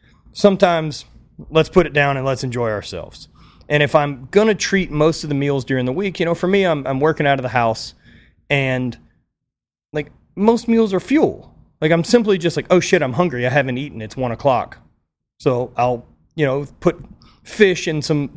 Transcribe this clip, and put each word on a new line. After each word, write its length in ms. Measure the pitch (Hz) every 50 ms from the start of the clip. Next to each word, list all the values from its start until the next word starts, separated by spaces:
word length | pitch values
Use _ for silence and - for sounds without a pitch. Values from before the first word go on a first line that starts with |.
| _ _ _ _ _ - -
Sometimes 720 | - - 202 190 - 196 180 170 165 160 151 143 - - - _ - - _ _ - - -
let's 180 | 151 160 151 -
put 180 | - 185 170
it 60 | 147 135
down 240 | 151 143 143 139
and 100 | 135 131
let's 160 | 135 131 123 139
enjoy 280 | 127 117 123 120 113
ourselves. 580 | 107 101 - - 95 85 - - - - - - _ - - - _ - - -
And 140 | 147 147 147
if 120 | 139 -
I'm 320 | 156 147 147 143 120 131 123
gonna 240 | - 202 214 226 202
treat 360 | - - - 196 190 175 -
most 320 | 147 147 151 165 156 - -
of 40 | 147
the 60 | 143
meals 300 | 139 139 143 139 135 120
during 220 | - 135 131 127
the 60 | 127 131
week, 260 | 175 208 196 165 -
you 60 | 170
know, 80 | 165 170
for 120 | - -
me, 180 | 180 196 202 190
I'm, 200 | 175 156 143 135
I'm 140 | 135 135 131
working 260 | 147 160 156 - 151
out 120 | 143 139 135
of 40 | 123
the 60 | 123
house 460 | 120 123 117 113 113 - - - - _ _ - - - _ _ _ _ _ _
and, 460 | 147 139 135 131 131 127 127 123 113 - _ _ _ _ _ _ _ _ _ _ _ _ _ _ _ _ _ _ -
like, 180 | 151 147 - - _ _ _ _
most 320 | 185 202 226 240 233 - 233
meals 240 | 226 226 226 202 190
are 80 | 180
fuel. 540 | - - 269 320 240 127 - - - - - - - _ _ _
Like, 100 | 151 156 165
I'm 120 | 170 160
simply 340 | - - 240 214 214 196 180
just 180 | 160 165 -
like, 100 | 147 - -
"Oh 100 | - 180
shit, 220 | - - 185 170 147
I'm 100 | 127 117
hungry. 340 | 160 180 170 131 120 120
I 40 | 123
haven't 280 | 123 147 131 131 123 127
eaten. 220 | 143 143 - 113 107
It's 140 | 104 -
one 160 | 131 127 120 113
o'clock." 460 | - - 139 127 113 - - - - _ _ _ _ _ _ _ _ _ _ _ _
So 340 | - 147 127 120 127 - -
I'll, 300 | - 123 123 123 117 117 _ _ _ _ _ _
you 100 | 160 151
know, 200 | 135 131 143 143 - - _
put 220 | - 180 - - - - - - - - _ _ _
fish 440 | - - - 208 190 175 - -
and 180 | 175 156 151 -
some, 260 | - 156 147 143 131 -